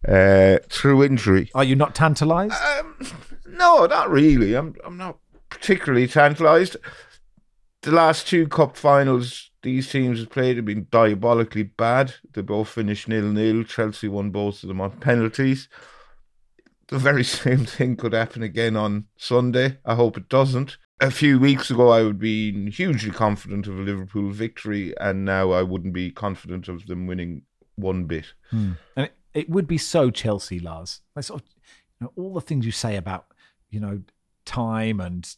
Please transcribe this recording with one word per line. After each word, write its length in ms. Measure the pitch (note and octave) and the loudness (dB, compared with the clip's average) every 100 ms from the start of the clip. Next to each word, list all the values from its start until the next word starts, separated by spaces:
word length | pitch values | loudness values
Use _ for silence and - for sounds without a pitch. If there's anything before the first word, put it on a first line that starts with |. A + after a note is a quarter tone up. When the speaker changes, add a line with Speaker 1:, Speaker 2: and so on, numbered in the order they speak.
| - | 4
Speaker 1:
Uh, 520 | F#2+ F#2+ G2 F#2+ F#2 - | 4 6 8 8 6 2
through 340 | - C#3 C#3 | -2 4 6
injury. 480 | C#3+ C3 G#2+ F#2+ - | 6 2 4 2 2
Speaker 2:
Are 100 | C3 | -2
you 100 | C3+ | 2
not 200 | C3+ C#3+ | 2 0
tantalised? 600 | - D#3 D3+ D#3 E3+ G3+ - | 2 0 2 2 0 0 -4
Speaker 1:
Um, 340 | - C#4+ D#4+ - C4 - - - - | -2 -4 -6 -12 -16 -16 -16 -16 -16
no, 380 | F4 F4+ D#4+ E3+ | 2 6 8 6
not 240 | - - | 2 2
really. 440 | C#3+ D3+ C#3 G2+ | 6 6 6 4
I'm, 200 | A#2+ D#3+ - | 0 -4 -12
I'm 120 | - F3+ | -18 -14
not 220 | F#3 - _ _ _ | -14 -14 _ _ _
particularly 560 | - - F#3+ - B2 B2 | -14 0 0 2 2 2
tantalised. 720 | D#3 D3 D3 D#3+ E3 F#3 - - - - _ _ _ _ _ _ _ | 6 4 6 6 6 4 -4 -18 -20 -20 _ _ _ _ _ _ _
The 80 | - | 2
last 360 | E3 E3 D#3 - | 4 4 2 0
two 180 | F3+ D#3+ | 0 0
cup 280 | - D3 - | 2 0 2
finals 720 | D3 C#3+ C3+ B2 B2 - - _ | 4 4 4 0 -2 -12 -20 _
these 280 | B2+ B2+ C3 | -6 -6 -4
teams 300 | C#3 B2+ A#2 | -2 -2 -4
have 100 | A2+ | -6
played 260 | - B2+ A#2+ | -4 -2 -2
have 80 | |
been 220 | G#2+ G#2 F#2+ | -4 -6 0
diabolically 720 | A2+ A2 G#2 A#2 A#2 A2+ G#2+ | 4 4 2 2 2 0 -4
bad. 500 | G#2 - A2+ B2+ C3+ - _ | -8 -4 0 0 0 -4 _
They 80 | - | -10
both 260 | G2+ G#2+ A2 | -6 -4 -4
finished 400 | - G#2+ G#2 - | -4 -4 -6 -4
nil-nil. 560 | A2 G#2 G#2 A2 A2 | -4 -2 0 0 0
Chelsea 420 | A2 - A2 G2+ G#2 | -2 -4 -4 -4 -8
won 240 | G2+ G2+ | -6 -6
both 320 | G2 G#2 G2+ | -4 -4 -6
of 60 | F#2+ | -10
them 120 | F#2 | -6
on 120 | G2 | -8
penalties. 760 | - C3+ A#2+ A2+ - C3+ C3+ - - - - _ _ _ _ _ _ _ _ _ | -6 0 0 0 0 0 -2 -6 -20 -20 -20 _ _ _ _ _ _ _ _ _
The 100 | C3+ | -2
very 260 | C3 C#3 | 0 2
<laughs> 140 | B2+ - | 0 -2
same 220 | C3+ B2+ | 0 0
thing 320 | A2+ - B2+ A#2+ | -2 -2 -2 -2
could 160 | A#2+ | -2
happen 300 | A2+ A2+ - | -2 -4 -6
again 320 | A2 F#2 A#2 A2 | -8 -4 -2 0
on 300 | G#2+ G#2 G#2 _ | -2 -4 -8 _
Sunday. 640 | - B2 B2 B2 C3 C3 | -2 0 2 0 0 -4
I 120 | - A#2 | -4 2
hope 200 | A#2+ - | 2 0
it 120 | - | -2
doesn't. 480 | C3 C3+ B2+ C3+ - _ _ | 2 2 0 -6 -10 _ _
A 100 | C3+ | -2
few 280 | B2+ D3 C3+ | 2 4 6
weeks 280 | C#3 C3+ - | 4 2 0
ago, 200 | A#2 B2 | 4 6
I 120 | A2+ | 6
would 160 | A2 G#2 | 4 -2
be 520 | A2 G#2+ G#2+ G2+ G2+ | -2 -2 -2 -4 -8
hugely 400 | G#2 F#3 C3 G#2+ | -4 -2 -2 -4
confident 560 | F2+ G#2+ G#2 - G2+ G2+ | -2 -2 -2 -6 -8 -8
of 100 | F#2+ | -8
a 40 | |
Liverpool 480 | G2 G2 F#2+ G#2 G2+ | -6 -8 -8 -6 -6
victory, 640 | G2+ A2 - G#2+ G#2 F#2+ - | -6 -10 -10 -8 -6 -6 -6
and 260 | G2+ F#2+ | -4 -4
now 260 | G2 F#2+ F#2+ | -2 0 0
I 120 | F2+ | 0
wouldn't 300 | F#2 F#2 F2+ | -2 -4 -6
be 160 | F2+ F2+ | -6 -8
confident 560 | - G#2 F#2 - F2+ F2 | -8 -10 -10 -12 -12 -12
of 180 | F2+ G2 | -14 -12
them 200 | F2+ F2+ | -10 -8
winning 360 | F2+ F2 D#2 _ _ _ | -8 -10 -12 _ _ _
one 300 | - F#2+ F#2 | -10 -6 -6
bit. 220 | E2+ D#2+ - _ _ | -6 -8 -10 _ _
Speaker 2:
Hmm. 220 | A2+ G2+ F2 _ | -6 -4 -6 _
And 120 | - C#3+ | -8 -8
it, 60 | _ _ | _ _
it 160 | D3+ D#3 | -10 -4
would 160 | F3 D#3 | -4 -2
be 120 | D#3+ | -4
so 320 | - F3 C3 | -2 2 2
Chelsea, 480 | A2+ A2+ G2+ - F2+ | 0 -4 -4 -6 -10
Lars. 400 | E2+ D#2+ E2+ - _ | -10 -14 -16 -18 _
They 60 | - | -14
sort 200 | C3+ F3+ | -12 -12
of, 40 | - _ _ _ _ _ | -16 _ _ _ _ _
you 40 | A#2+ | -14
know, 60 | - | -12
all 160 | F#3 | -10
the 80 | F#3 | -10
things 240 | - D3 | -6 -4
you 80 | A#2 | -4
say 240 | - A#2 G2+ | -4 -6 -6
about, 300 | F2+ E2+ _ _ _ _ _ | -8 -12 _ _ _ _ _
you 120 | G#2+ | -10
know, 200 | G#2 G2+ G2 _ _ _ - | -8 -10 -12 _ _ _ -12
time 540 | B2 A#2 A2 A2 G#2+ | -8 -6 -4 -4 -4
and 280 | F2+ F2+ F2 | -6 -10 -12